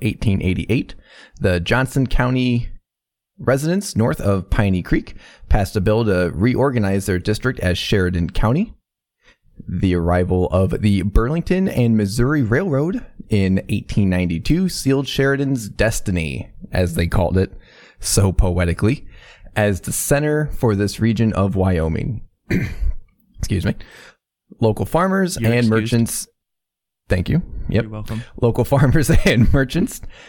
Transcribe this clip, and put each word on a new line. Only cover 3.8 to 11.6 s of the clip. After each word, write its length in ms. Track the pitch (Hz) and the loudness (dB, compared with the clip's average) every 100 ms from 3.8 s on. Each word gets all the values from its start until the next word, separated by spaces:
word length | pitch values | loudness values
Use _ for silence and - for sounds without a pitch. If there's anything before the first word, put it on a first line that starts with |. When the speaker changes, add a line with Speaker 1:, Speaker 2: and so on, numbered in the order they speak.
| - - | -2 -2
Speaker 1:
north 240 | 92 - | 0 0
of 300 | 101 98 87 | 0 -2 0
Piney 340 | - 101 92 | 0 2 0
Creek 320 | - - - - - - - | 0 -2 -4 -16 -20 -10 0
passed 300 | 107 98 107 | 0 0 0
a 40 | |
bill 220 | 95 107 | 2 2
to 260 | 110 90 90 76 | 2 0 0 0
reorganize 680 | 117 117 135 123 98 98 95 | 0 2 0 0 0 -2 -2
their 140 | 90 | -2
district 420 | 98 107 127 - | -2 -2 -4 -2
as 160 | 90 87 | -2 -2
Sheridan 540 | - 104 90 82 85 | 0 0 0 0 -2
County. 420 | - 107 147 226 - _ _ _ _ _ _ _ - - | 0 0 0 -2 -8 _ _ _ _ _ _ _ -20 -10
The 300 | 90 95 87 | -2 0 2
arrival 520 | 85 90 90 90 90 | 2 2 2 0 2
of 340 | 92 95 - | 2 0 0
the 220 | 104 101 | 2 2
Burlington 680 | 98 110 117 165 - 180 | 2 2 2 0 0 0